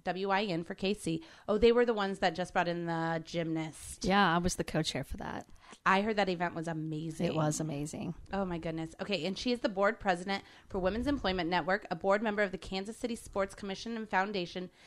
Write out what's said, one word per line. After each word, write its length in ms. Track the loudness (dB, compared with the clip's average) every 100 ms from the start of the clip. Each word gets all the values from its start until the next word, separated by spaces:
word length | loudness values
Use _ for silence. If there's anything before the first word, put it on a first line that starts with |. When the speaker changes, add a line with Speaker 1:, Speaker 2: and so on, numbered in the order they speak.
Speaker 1:
W 260 | -4 -2 2
I 140 | 2
N 200 | 2 -2
for 120 | -4 -2
K 180 | -2
C. 300 | 0 -2 -2 -4 -8 -2
Oh, 100 | 6
they 140 | 8
were 140 | 8 6
the 80 |
ones 260 | 2 0 0
that 160 | 0 0
just 180 | 0
brought 140 | 0 0
in 180 | 0 -2
the 360 | -2 0 -2 -4
gymnast. 800 | -4 -2 -2 -4 -8 -14 -4 2
Speaker 2:
Yeah, 300 | 6 6 6
I 20 |
was 180 | 2 0
the 80 |
co-chair 400 | -2 0 0 -2
for 140 | -6 -6
that. 280 | -6 -8 -10 -18 -20 -4 2
Speaker 1:
I 160 | 4
heard 140 | 4 2
that 120 | 0
event 260 | 0 -2 -2
was 120 | -6
amazing. 600 | -4 -4 -4 -6 -2 0
Speaker 2:
It 80 | 2
was 240 | 2 0
amazing. 540 | -2 -4 -6 -6 -8 -8 -6
Speaker 1:
Oh, 100 | -4 -2
my 120 | -4
goodness. 380 | -4 -6 -6 -8
Okay, 240 | -4 -2 -2
and 120 | -2
she 140 | -2
is 80 | 0
the 100 | 0
board 300 | 2 2 2
president 440 | 0 0 0 -4 -6 -20 -8
for 120 | -2
Women's 280 | 0 0 0
Employment 420 | 0 0 0 2
Network, 360 | 0 2 0 -2
a 40 | -2
board 260 | 2 2
member 180 | 2 2
of 100 | 0
the 60 | -2
Kansas 400 | -6 -6 -6 -4
City 180 | -4 -4
Sports 400 | -6 -2 -2 -4
Commission 400 | -8 -8 -6 -8
and 140 | 0
Foundation, 600 | 2 2 0 -4 -6 -10 -12